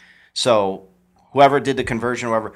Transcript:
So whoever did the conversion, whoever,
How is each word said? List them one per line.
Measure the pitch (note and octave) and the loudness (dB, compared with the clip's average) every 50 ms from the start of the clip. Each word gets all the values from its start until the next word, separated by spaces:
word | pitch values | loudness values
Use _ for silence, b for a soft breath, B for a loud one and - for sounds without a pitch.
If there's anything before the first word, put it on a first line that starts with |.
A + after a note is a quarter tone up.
| b b b b b b | b b b b b b
So | b - - B2+ A2+ G#2 G2 F#2+ F#2+ F#2+ - - _ _ _ _ _ _ _ _ | b -4 0 0 2 2 0 -2 -6 -8 -14 -20 _ _ _ _ _ _ _ _
whoever | - C3+ C#3 C3+ C#3 C#3+ | 4 6 6 6 4 2
did | - C#3 C3 | -2 -2 -4
the | C3 B2 | -4 -4
conversion, | - A#2+ A2+ A#2 B2 A#2+ A#2+ B2 A#2 | -6 -6 -4 -4 -6 -6 -6 -4 -2
whoever, | A2+ A2 G#2+ - - | -2 -2 -4 -6 -14